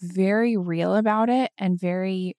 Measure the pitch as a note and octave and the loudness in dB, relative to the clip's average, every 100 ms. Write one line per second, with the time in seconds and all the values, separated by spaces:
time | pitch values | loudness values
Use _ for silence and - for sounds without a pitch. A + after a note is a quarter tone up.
0 | F3 F#3 F#3+ G#3+ A#3+ G#3+ F3 E3 F3 G3+ | -8 0 2 2 2 0 -2 -2 0 2
1 | A3 G#3+ A3+ B3+ B3+ - F#3+ F3+ F3+ F#3 | 2 2 2 2 0 -2 -2 0 -2 -2
2 | F#3+ F#3 F#3 | -2 -4 -6